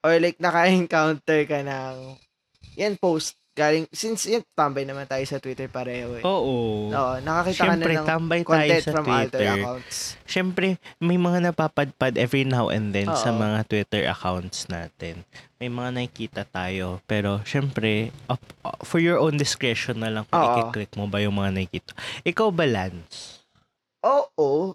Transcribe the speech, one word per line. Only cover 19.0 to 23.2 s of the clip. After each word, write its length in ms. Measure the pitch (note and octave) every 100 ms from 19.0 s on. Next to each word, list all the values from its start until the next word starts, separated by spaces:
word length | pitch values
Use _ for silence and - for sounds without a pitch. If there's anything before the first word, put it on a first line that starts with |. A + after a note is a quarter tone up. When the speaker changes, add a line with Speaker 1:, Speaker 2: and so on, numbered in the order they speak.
| E3+ F3
Speaker 2:
own 200 | D#3 D3
discretion 640 | C#3+ - B2+ A2+ - A2+
na 100 | A2
lang 140 | A2 G#2+
kung 160 | E3+
Speaker 1:
Oo. 160 | C3+ A#2+ A#2
Speaker 2:
i-click 260 | A#2+ G#2 -
mo 100 | G2+
ba 140 | G2+
yung 160 | G#2 G2+
mga 180 | G2
nakikita. 380 | F#2+ F#2 - - - - -
Ikaw 240 | F3 F3 A3
ba, 160 | F3 D3+
Lance? 760 | G#2+ F#2 F2+ E2 -